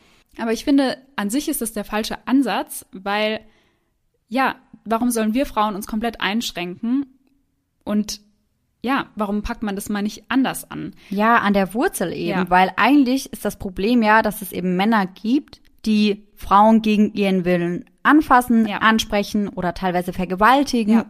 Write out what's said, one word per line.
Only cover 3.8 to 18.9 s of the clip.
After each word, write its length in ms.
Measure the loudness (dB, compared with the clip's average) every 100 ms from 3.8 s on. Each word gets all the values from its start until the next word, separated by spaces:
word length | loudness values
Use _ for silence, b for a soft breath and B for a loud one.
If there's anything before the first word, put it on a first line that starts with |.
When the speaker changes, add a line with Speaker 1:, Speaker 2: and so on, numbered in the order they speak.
| _ _ _ _ -6
Speaker 1:
ja, 280 | -2 -2 -4 _ -14
warum 260 | -4 -2 0
sollen 240 | 0 0
wir 120 | 0 -2
Frauen 280 | -2 -2
uns 120 | -4 -6
komplett 340 | -6 -6 -4
einschränken? 840 | -4 -2 -4 -8 -10 -8 -4 -2 -4 _ _ _ _ _ _ _
Und 360 | -4 -2 -2 -8 _ _ _ _ _ _
ja, 240 | -4 -4 -4
warum 280 | -6 -4 -4
packt 200 | -6 -6
man 120 | -6 -6
das 120 | -6
mal 120 | -4
nicht 220 | -6 -8 -4
anders 400 | -2 0 -2 -10
an? 240 | -12 -12 -14 b
Speaker 2:
Ja, 260 | -2 2 4
an 140 | 4
der 220 | 2 0
Wurzel 380 | 0 -2 -2 -6
eben, 160 | -6 -4
Speaker 1:
Ja. 200 | -4 2
Speaker 2:
weil 220 | 2 2 2
eigentlich 540 | 4 4 4 0 -4
ist 120 | -8
das 140 | -8 -6
Problem 440 | -10 -4 0 2
ja, 200 | 4 4
dass 180 | 2 -4
es 100 | -10
eben 240 | -6 -2 0
Männer 300 | 2 0 0
gibt, 540 | -4 -2 -2 -2 -16 _ _
die 420 | 0 2 2 0 -8
Frauen 460 | -14 2 6 6 6
gegen 320 | 4 2 2
ihren 320 | 2 0 0
Willen 400 | 0 0 -2 -6 -10 _
anfassen, 640 | 4 4 6 4 4 2 2
Speaker 1:
Ja. 120 | 2
Speaker 2:
ansprechen 720 | 2